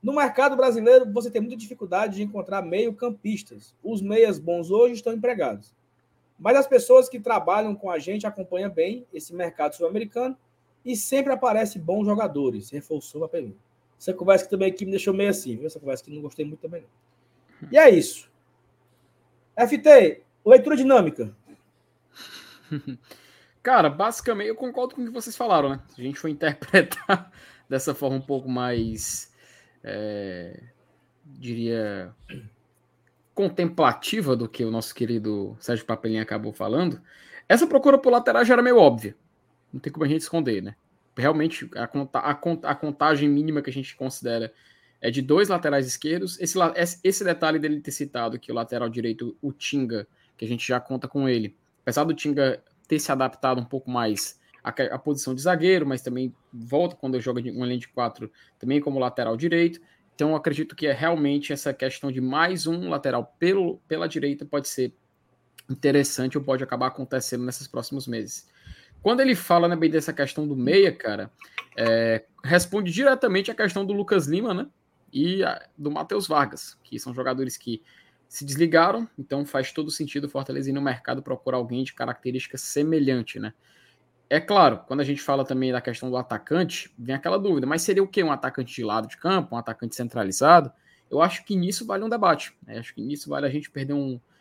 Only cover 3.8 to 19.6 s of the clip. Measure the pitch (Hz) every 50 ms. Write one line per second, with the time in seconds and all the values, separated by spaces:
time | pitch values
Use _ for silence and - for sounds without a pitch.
3.8 | _ 202 226 202 196 196 208 220 226 220 190 151 147 165 170 175 170 165 190 214
4.8 | 240 247 240 214 - 233 226 226 208 247 247 202 160 123 107 101 107 _ _ _
5.8 | _ _ _ _ _ _ _ _ _ _ _ _ 160 202 254 277 269 269 269 247
6.8 | - - 247 262 254 254 - 240 208 240 226 202 - - 190 214 220 214 208 202
7.8 | - 190 175 160 143 170 202 214 208 214 208 - 185 - 180 180 196 202 175 160
8.8 | 160 190 220 247 247 _ - 160 151 - 170 175 180 170 - - 151 151 151 -
9.8 | 170 165 190 214 233 208 _ 240 247 262 262 _ _ _ _ _ _ _ _ _
10.8 | _ 247 254 208 - - 262 269 269 277 262 208 - 247 214 214 220 208 - 190
11.8 | 160 160 180 208 208 208 208 - 131 - 147 143 143 131 117 104 101 - - 143
12.8 | 139 - 156 143 - - - 151 160 - - 170 135 107 95 _ _ _ _ _
13.8 | _ _ _ _ - - 180 180 180 185 190 185 185 - 202 190 190 190 185 -
14.8 | 202 190 196 190 - 202 190 196 202 202 196 196 - 135 117 110 139 156 - -
15.8 | 147 139 131 131 - - 147 151 147 143 - - 151 151 156 156 - 160 170 170
16.8 | - _ _ _ _ _ _ _ _ _ _ _ _ _ _ _ - - - 285
17.8 | 320 277 202 165 - - - - - _ _ _ _ _ _ _ _ _ _ _
18.8 | _ _ _ _ _ _ _ _ _ _ _ _ _ _ _ -